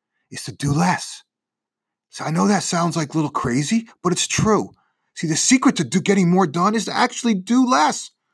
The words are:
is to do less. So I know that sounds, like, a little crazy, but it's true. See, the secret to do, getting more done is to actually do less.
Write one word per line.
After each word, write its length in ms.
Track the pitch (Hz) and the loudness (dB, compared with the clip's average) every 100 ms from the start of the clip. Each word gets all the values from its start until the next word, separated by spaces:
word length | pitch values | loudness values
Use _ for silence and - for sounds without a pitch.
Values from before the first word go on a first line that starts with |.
| _ _ _ | _ _ _
is 140 | - | -14
to 80 | - | -14
do 180 | - 143 | -6 -2
less. 520 | 143 180 151 - - _ _ _ _ _ _ _ _ _ | 0 0 -2 -6 -16 _ _ _ _ _ _ _ _ _
So 160 | - 147 | -12 -6
I 40 | |
know 160 | 165 196 | 0 2
that 160 | 202 | 2
sounds, 320 | - - 170 | 0 -2 0
like, 200 | 170 143 | -2 -2
a 20 | 156 | -2
little 140 | 147 | -2
crazy, 580 | - 127 123 147 226 226 - | -2 -2 -2 0 -2 -2 -6
but 100 | 185 | -2
it's 140 | 180 - | -2 -2
true. 460 | - 220 202 98 - _ _ _ - | 0 2 2 0 -10 _ _ _ -10
See, 120 | 165 | -4
the 80 | 156 | -2
secret 400 | - 170 190 190 | 2 4 2 2
to 80 | |
do, 160 | 131 185 | 0 -2
getting 280 | - 202 175 | 2 2 4
more 200 | 180 190 | 4 2
done 260 | 170 190 | 0 0
is 120 | 220 185 | 0 -4
to 60 | |
actually 420 | - 247 - 240 | 0 0 0 0
do 300 | 196 185 240 | 0 2 2
less. 460 | 247 262 302 - - _ _ | 4 4 2 0 -10 _ _